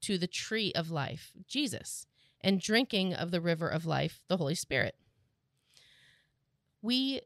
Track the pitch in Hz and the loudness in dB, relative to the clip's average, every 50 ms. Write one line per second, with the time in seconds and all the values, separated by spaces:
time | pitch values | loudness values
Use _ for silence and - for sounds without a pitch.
0 | - - 196 175 180 180 - - - - 220 226 208 175 - - 160 165 165 147 | -2 0 0 0 0 -2 -4 -6 -4 -2 -2 0 0 0 0 -2 -2 -2 -2 -2
1 | 131 - - - - - - - - - - 277 302 220 123 - - - - - | -2 -2 -4 -8 -12 -16 -20 -20 -14 -6 -2 -2 0 0 -2 -6 -8 -10 -10 -12
2 | - _ _ _ _ _ _ - - 190 196 180 - - 214 233 262 - 226 196 | -12 _ _ _ _ _ _ 0 2 2 2 2 2 4 4 4 4 4 2 2
3 | 185 185 175 - 170 175 180 175 165 170 165 160 165 - - 160 165 160 151 135 | 2 2 0 -2 -2 0 0 0 2 2 2 2 0 0 0 0 0 0 0 2
4 | 147 156 - - _ - 185 175 156 135 175 - - - - 127 - 101 - _ | 0 0 -4 -8 _ -2 0 2 2 0 0 -2 -2 0 2 2 2 0 -2 _
5 | _ _ _ _ _ _ _ _ _ _ _ _ _ _ _ - - - - - | _ _ _ _ _ _ _ _ _ _ _ _ _ _ _ -20 -20 -20 -20 -20
6 | - - _ _ _ _ _ _ _ _ _ _ _ _ _ - 208 226 247 262 | -20 -20 _ _ _ _ _ _ _ _ _ _ _ _ _ -8 -2 2 2 2
7 | 269 269 269 - - | 2 0 -2 -4 -8